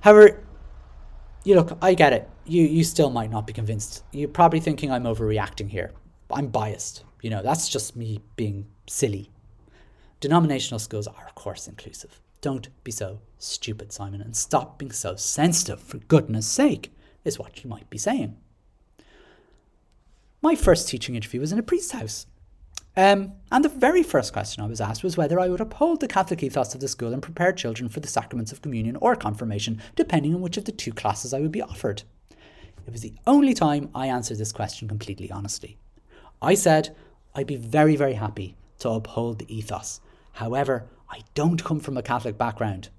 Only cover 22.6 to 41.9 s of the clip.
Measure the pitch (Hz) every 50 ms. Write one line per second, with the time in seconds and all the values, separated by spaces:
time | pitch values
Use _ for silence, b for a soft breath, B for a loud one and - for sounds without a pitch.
22.6 | - - - - - _ _ 190 190 196 202 196 196 190 - - - - - 254
23.6 | 302 302 - 262 254 262 359 359 320 - - 147 120 - - 104 98 - - -
24.6 | 107 107 117 110 110 101 113 - - 185 170 175 160 143 165 180 185 180 180 175
25.6 | 220 220 - - 285 339 339 311 - 233 - 196 190 - 185 170 - 135 - 143
26.6 | 123 - - 131 139 135 - - 123 117 120 139 139 - 165 - 175 185 185 180
27.6 | - 120 113 113 127 117 - - 147 - - 120 113 - - 120 113 110 - -
28.6 | - 151 127 113 110 113 123 147 - 233 247 240 - 110 104 - 120 113 104 107
29.6 | - 117 113 110 B B B - 330 - - 160 139 147 165 180 185 170 175 214
30.6 | 196 - - - - 123 113 - - 107 101 - - 127 135 135 151 160 156 214
31.6 | - - - - - 113 101 101 - - _ _ _ _ - _ - - _ -
32.6 | - - - - - - 117 113 113 - - - - 233 269 285 294 269 233 -
33.6 | 170 151 147 147 143 - - 127 131 135 127 123 117 - 117 104 110 107 - -
34.6 | 107 - - - 120 107 107 107 104 - 98 - 95 95 95 95 101 104 - -
35.6 | - - - - _ - _ b b b b b b b b _ - 139 190 196
36.6 | - 175 156 156 151 - b b b b b b b _ _ 139 139 - 147 123
37.6 | 117 113 113 156 151 156 156 139 147 135 127 104 110 107 107 104 95 90 - -
38.6 | - _ _ _ - 123 110 113 110 - - - 117 117 117 107 110 - 113 110
39.6 | 107 113 107 90 - - - - b b b b b b b - 113 117 120 135
40.6 | 143 135 135 117 107 b b b b b - - - _ _ - 147 165 175 160
41.6 | - - 165 151 - -